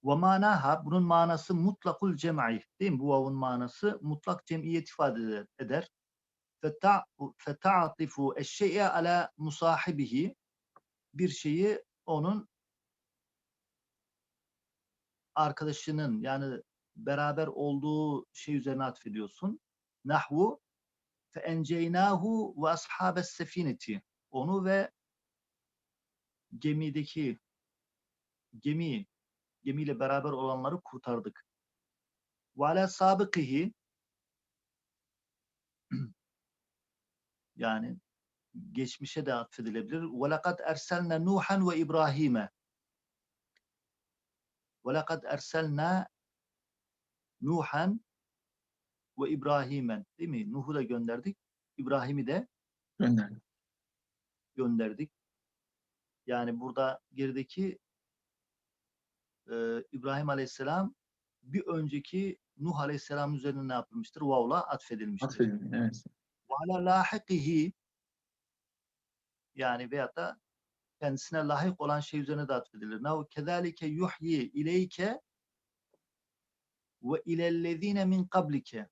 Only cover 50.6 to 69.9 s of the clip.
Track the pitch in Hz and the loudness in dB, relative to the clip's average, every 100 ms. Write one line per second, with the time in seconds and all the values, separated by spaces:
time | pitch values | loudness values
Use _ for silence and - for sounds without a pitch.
50.6 | 135 147 120 120 117 117 190 196 _ _ | -4 -2 -2 -2 -2 -4 -6 -8 _ _
51.6 | _ - 127 139 127 143 123 170 247 _ | _ -8 0 0 0 -2 0 -2 -4 _
52.6 | _ _ _ _ 175 117 101 110 _ _ | _ _ _ _ 4 4 2 -8 _ _
53.6 | _ _ _ _ _ _ _ _ _ - | _ _ _ _ _ _ _ _ _ -2
54.6 | 123 117 110 107 151 _ _ _ _ _ | 0 2 0 -4 -10 _ _ _ _ _
55.6 | _ _ _ _ _ _ - 120 120 117 | _ _ _ _ _ _ -6 -4 -2 -4
56.6 | 127 123 131 131 _ 131 135 131 131 - | -6 -2 -2 -2 _ -6 -4 -4 -8 -4
57.6 | 190 - _ _ _ _ _ _ _ _ | -6 -6 _ _ _ _ _ _ _ _
58.6 | _ _ _ _ _ _ _ _ - 117 | _ _ _ _ _ _ _ _ -8 -4
59.6 | 117 117 - 135 131 139 147 139 127 - | -2 -4 -6 -8 -4 -2 -2 -2 -4 -4
60.6 | 135 170 196 - _ _ _ _ 127 165 | -2 0 -2 -6 _ _ _ _ -6 -6
61.6 | - 165 151 143 - 185 196 180 _ _ | -2 -2 -2 -4 -4 -4 -4 -6 _ _
62.6 | 156 147 143 147 - 143 143 147 139 139 | -4 -2 -2 -4 -4 -4 -2 -2 -2 -4
63.6 | 135 123 - 113 110 - 147 131 117 165 | -2 -4 -4 -8 -10 -4 2 4 4 2
64.6 | 170 139 - 113 107 98 135 - 113 104 | 0 -6 -6 -8 -6 -4 -4 2 2 2
65.6 | - 104 113 - - _ _ _ _ 139 | -4 0 0 -2 -14 _ _ _ _ -4
66.6 | 165 185 180 185 180 214 - 180 143 165 | 0 0 4 4 4 -2 0 0 2 2
67.6 | 160 - _ _ _ _ _ _ _ _ | 2 -2 _ _ _ _ _ _ _ _
68.6 | _ _ _ _ _ _ _ _ _ 135 | _ _ _ _ _ _ _ _ _ -4
69.6 | 131 120 123 | -2 -2 -4